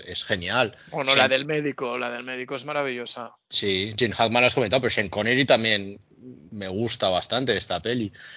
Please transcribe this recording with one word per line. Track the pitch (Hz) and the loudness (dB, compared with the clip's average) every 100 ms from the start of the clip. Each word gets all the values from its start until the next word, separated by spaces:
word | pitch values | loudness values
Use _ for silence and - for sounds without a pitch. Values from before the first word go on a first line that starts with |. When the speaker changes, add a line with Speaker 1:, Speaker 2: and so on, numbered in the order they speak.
| - | -6
Speaker 1:
es | 90 | -6
genial. | - 101 87 117 117 - - | -2 -2 0 0 0 -4 -12
Speaker 2:
Bueno, | 151 135 | -4 2
Speaker 1:
Sean | 135 131 | 4 4
Speaker 2:
la | |
del | 131 143 | 2 0
médico, | 151 147 131 127 123 | -2 -2 -4 -6 -4
la | 123 | -6
del | 120 | -8
médico | 127 127 127 135 | -10 -10 -8 -10
es | |
maravillosa. | 143 147 139 120 120 127 113 - - | -6 -4 -4 -4 -8 -8 -10 -14 -2
Speaker 1:
Sí, | - 104 95 104 107 | 0 2 2 0 0
Gene | 117 95 | 0 2
Hackman | 113 120 | 2 4
lo | 123 | 4
has | 139 | 4
comentado, | 110 127 | 2 2
pero | 120 | 2
Sean | 107 98 | 0 -2
Connery | 101 107 127 | -2 0 2
también | 139 123 113 104 98 101 _ _ 127 123 78 | 6 6 6 2 -2 -14 _ _ -20 -20 -16
me | 107 95 | -10 -6
gusta | 95 117 - 101 | -2 -2 0 2
bastante | 90 - 117 131 98 | 2 0 -2 0 0
esta | - 87 | 0 -4
peli. | 107 123 104 - - | -2 -2 -4 -8 -16